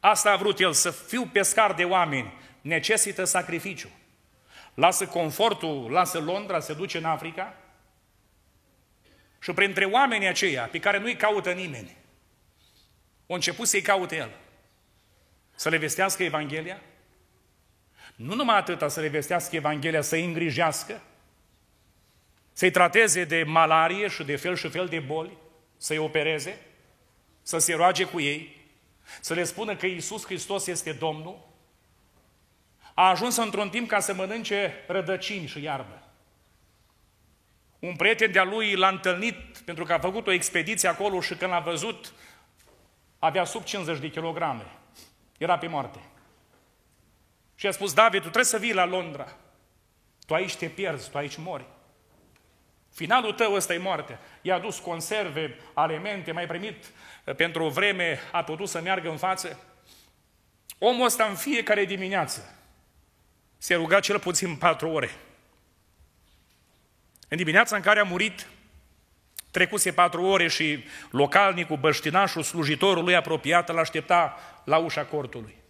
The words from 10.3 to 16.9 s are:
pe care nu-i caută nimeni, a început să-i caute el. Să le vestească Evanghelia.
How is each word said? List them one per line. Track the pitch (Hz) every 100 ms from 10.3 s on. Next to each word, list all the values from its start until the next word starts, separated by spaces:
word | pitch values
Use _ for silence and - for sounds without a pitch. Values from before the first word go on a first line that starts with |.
| 175 190 135 113
pe | 156
care | 196 202
nu-i | 214 233
caută | 214 208 180
nimeni, | 180 185 127 95 - _ _ _ _ _ _ _ _ _ _ _ _ _
a |
început | 180 170 170 233
să-i | 202
caute | - 196 180 165
el. | 117 101 - _ _ _ _ _ _ _ _ _ _
Să | _ -
le | 160
vestească | 151 - 190 190
Evanghelia. | 180 151 147 156 165 196 -